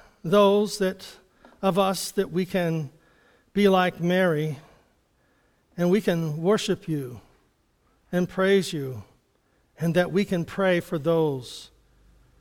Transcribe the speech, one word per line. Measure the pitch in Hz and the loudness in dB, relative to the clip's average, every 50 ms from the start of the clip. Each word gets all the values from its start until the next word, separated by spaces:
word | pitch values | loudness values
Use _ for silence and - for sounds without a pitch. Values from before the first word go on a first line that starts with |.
| - - _ _ - | -20 -20 _ _ -4
those | 170 180 208 202 196 202 208 214 196 - - | 2 4 6 6 6 6 4 2 -2 -2 -2
that, | 190 190 190 - - - - - _ _ _ _ - - - _ | -2 -2 -4 -6 -12 -20 -20 -20 _ _ _ _ -20 -20 -10 _
of | - 196 175 196 | -2 0 2 2
us | 196 190 196 175 - - | 2 0 0 -2 -6 -6
that | - - 190 165 | -4 -4 -4 -2
we | 156 180 190 | -2 -4 -2
can | 180 - 190 175 165 165 160 151 135 - _ _ _ _ _ _ _ _ _ _ _ - | -2 -2 -2 0 0 -2 -2 -4 -6 -10 _ _ _ _ _ _ _ _ _ _ _ 0
be | 196 208 196 | 2 4 4
like | 190 185 180 180 170 - | 4 4 2 0 -2 -2
Mary, | 165 170 180 185 190 180 156 151 156 156 143 - - - _ _ _ _ _ _ _ _ _ _ _ _ _ _ _ _ _ _ _ _ _ - | -2 0 2 2 2 2 0 -2 -2 -4 -6 -10 -14 -20 _ _ _ _ _ _ _ _ _ _ _ _ _ _ _ _ _ _ _ _ _ -2
and | 175 175 | 0 2
we | 180 220 | 2 2
can | - - 175 165 165 156 147 160 | 2 0 0 0 -2 -4 -4 -2
worship | 165 180 214 208 - - 185 170 - - | 0 0 0 2 0 -2 -4 -4 -4 -4
you | 160 147 135 123 123 104 - _ _ _ _ _ _ _ _ _ _ _ _ _ _ _ _ _ | -6 -4 -6 -8 -12 -16 -18 _ _ _ _ _ _ _ _ _ _ _ _ _ _ _ _ _
and | - 180 180 175 | -4 -2 -2 -2
praise | - - 190 190 202 196 175 - - | -2 0 2 4 4 2 2 0 -4
you, | 151 139 131 127 107 98 - _ _ _ _ _ _ _ _ _ _ _ _ _ - | -6 -8 -8 -10 -12 -14 -18 _ _ _ _ _ _ _ _ _ _ _ _ _ -4
and | 156 165 156 | -2 0 2
that | 180 175 170 | 2 2 2
we | 151 190 208 | 0 -2 0
can | - 196 170 165 | 0 -2 -4 -4
pray | - - - 196 185 180 175 | -4 -4 0 2 2 2 2
for | 165 - 175 165 | 0 -2 -6 -4
those | 139 165 165 165 156 151 139 127 120 - - - - - _ _ _ _ _ _ _ _ _ _ _ _ _ _ | 0 0 2 2 2 0 -2 -4 -8 -12 -16 -18 -18 -20 _ _ _ _ _ _ _ _ _ _ _ _ _ _